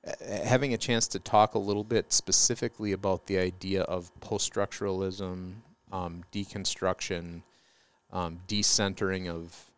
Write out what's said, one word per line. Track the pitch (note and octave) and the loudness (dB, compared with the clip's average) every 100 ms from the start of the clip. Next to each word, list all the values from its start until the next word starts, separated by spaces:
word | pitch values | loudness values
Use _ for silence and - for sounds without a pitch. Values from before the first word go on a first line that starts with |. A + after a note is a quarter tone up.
| D#2+ | -10
uh, | - A#2 | -10 -6
having | G#2 G#2 B2+ C#3 | -4 2 2 2
a | A2+ | 0
chance | - A#2 - | 0 0 0
to | - | -4
talk | - A2 G#2+ | 4 6 6
a | A2 | 4
little | G2 G#2 | 0 -2
bit | G#2+ A2+ - | 2 0 2
specifically | - - - - A#2+ A#2+ - G#2+ | 0 4 4 4 2 -2 -2 -2
about | F#2+ G2 F#2 - | 0 0 0 0
the | F#2+ | 2
idea | F2+ F2+ F#2+ F#2+ | 2 -2 -2 0
of | F2 F2+ F2 - | 0 -2 -6 -16
post-structuralism, | - G#2 - - G2+ - G2+ F#2+ F#2+ F#2 F#2+ F#2 F2+ G2+ - _ _ | -6 -2 -2 0 -2 -2 -2 0 -2 -4 -6 -6 -10 -12 -18 _ _
um, | F#2+ F2+ E2+ E2 | -6 -4 -8 -8
deconstruction, | G#2 G2 G2+ F#2 - F#2 F#2 - F2 E2+ E2+ - _ _ _ _ _ _ | -8 -6 -6 -4 0 0 0 -2 -4 -6 -12 -16 _ _ _ _ _ _
um, | F#2+ F2 E2+ F2+ | -4 -4 -6 -4
decentering | G#2 G2+ - G2 F#2+ G2 F#2+ F#2 | 0 2 4 2 2 0 0 -4
of | E2+ E2 - - | -6 -10 -14 -20